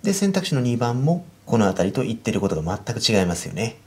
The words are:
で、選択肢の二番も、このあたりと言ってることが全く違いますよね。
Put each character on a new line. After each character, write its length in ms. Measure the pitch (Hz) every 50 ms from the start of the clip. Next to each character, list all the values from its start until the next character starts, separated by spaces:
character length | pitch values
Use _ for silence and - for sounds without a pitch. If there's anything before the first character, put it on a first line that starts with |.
| -
で、 100 | 208 196
選 200 | 190 202 196 190
択 140 | 196 -
肢 80 | - 160
の 60 | 135
二 160 | 123 123 120
番 280 | 117 120 117 120 123 131
も、 200 | 151 170 175 - - - _ _
こ 100 | - -
の 100 | 113 104
あ 60 | 98 92
た 100 | - 87
り 100 | 98 -
と 100 | - 131
言 140 | - 110
っ 20 | 113
て 120 | - 113
る 100 | 104 98
こ 80 | 92 95
と 120 | - 80
が 200 | 78 82 95 104 -
全 100 | - 120
く 60 | -
違 220 | - - 113 101 95
い 40 |
ま 80 | 87 87
す 120 | 82 -
よ 80 | 90 -
ね。 240 | 82 107 123 - - -